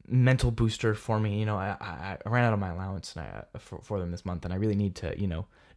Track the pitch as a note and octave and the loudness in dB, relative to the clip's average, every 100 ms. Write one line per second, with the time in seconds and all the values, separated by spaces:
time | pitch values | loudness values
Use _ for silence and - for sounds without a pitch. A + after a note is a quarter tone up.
0 | - B2+ B2+ B2+ B2 A2+ A2+ G#2+ A2+ G#2 | 0 4 6 6 4 4 2 2 0 0
1 | - A2 G#2+ G#2 G#2+ G#2 F#2+ F#2+ F2+ D2+ | 0 0 2 0 0 0 -2 -4 -8 -8
2 | F#2 F#2+ - B2 A#2+ G#2+ F#2+ E2+ F#2+ F#2+ | -8 -8 0 4 4 4 0 -2 -4 -6
3 | - - B1+ G1+ - - - F#2+ - G2+ | -8 -10 -10 -10 -12 -14 -12 -14 -6 -4
4 | F2 F2 G2 F2 F2 F2+ G#2+ G2+ G2+ F#2 | -2 -4 -4 -6 -4 0 2 2 2 -2
5 | - - G2 D#2+ - _ - | -6 -2 -2 -2 -6 _ -4